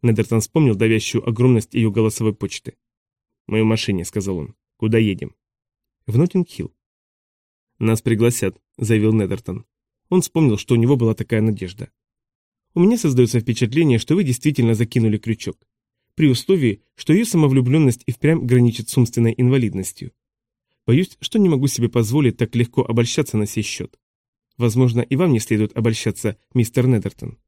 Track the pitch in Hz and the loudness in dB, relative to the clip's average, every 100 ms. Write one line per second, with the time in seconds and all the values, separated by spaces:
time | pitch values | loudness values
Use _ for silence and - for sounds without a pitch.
0 | 123 110 110 113 - 160 143 101 113 113 | 0 0 0 -2 -2 2 2 2 0 0
1 | - 120 - 113 123 120 104 117 110 104 | -2 -4 -4 0 2 2 0 -2 0 0
2 | 110 - 110 104 - - - _ _ _ | -2 0 -4 -4 -8 -10 -16 _ _ _
3 | _ _ _ _ - 107 110 110 - 95 | _ _ _ _ -6 -2 0 0 -2 -4
4 | 87 107 95 90 73 - _ _ 110 113 | -4 -6 -6 -8 -10 -16 _ _ 0 2
5 | 110 95 - _ _ _ _ _ _ _ | 0 -2 -8 _ _ _ _ _ _ _
6 | - 113 175 190 175 - 80 _ _ _ | -4 0 0 0 -4 -8 -14 _ _ _
7 | _ _ _ _ _ _ _ _ 110 113 | _ _ _ _ _ _ _ _ -2 0
8 | - 110 117 123 98 - _ - 107 110 | 0 0 0 0 -6 -6 _ -10 -2 0
9 | 110 110 95 98 - 92 - _ _ _ | 2 0 -2 -6 -10 -12 -14 _ _ _
10 | _ 180 - 165 151 107 - 120 117 139 | _ 0 0 0 2 0 0 2 2 2
11 | 113 110 - 110 110 104 90 101 - _ | 0 -2 -4 0 0 -2 -8 -12 -18 _
12 | _ _ _ _ _ _ _ - 185 233 | _ _ _ _ _ _ _ 2 2 2
13 | 160 127 117 120 110 113 113 135 160 117 | 0 4 4 2 -2 -2 -2 0 2 0
14 | - 175 160 123 151 139 120 110 117 123 | 0 0 0 -2 -2 0 0 0 0 0
15 | 113 104 - 107 - - _ _ _ _ | 0 -2 -4 -6 -8 -12 _ _ _ _
16 | _ - 151 123 - 190 127 101 _ _ | _ 0 2 2 0 0 0 -2 _ _
17 | - 170 233 170 147 135 123 151 143 117 | 0 0 2 0 2 2 2 2 2 0
18 | - 120 143 165 127 127 120 113 107 - | -8 -2 0 0 2 4 4 0 -4 0
19 | 117 - 117 - 123 135 113 95 92 - | 0 2 0 2 0 2 -2 -6 -10 -12
20 | - _ _ _ _ _ _ _ - 127 | -18 _ _ _ _ _ _ _ 0 0
21 | 185 - - 220 196 143 135 - 117 120 | 0 -8 -6 2 2 2 0 -2 -2 0
22 | 107 135 135 - 117 120 117 - 123 117 | 0 2 0 0 -2 0 -2 -2 0 0
23 | 117 - 147 107 104 - 104 - 90 _ | 0 -2 -2 -2 -2 -4 -6 -8 -14 _
24 | _ _ _ _ _ _ 120 113 127 117 | _ _ _ _ _ _ 0 2 2 2
25 | - 135 180 120 - 110 107 - 113 110 | -2 0 2 2 0 0 0 0 -2 -2
26 | - - 110 - _ 127 113 - 127 120 | -4 -4 -6 -8 _ -2 0 2 2 2
27 | 98 - - - | -2 -10 -18 -18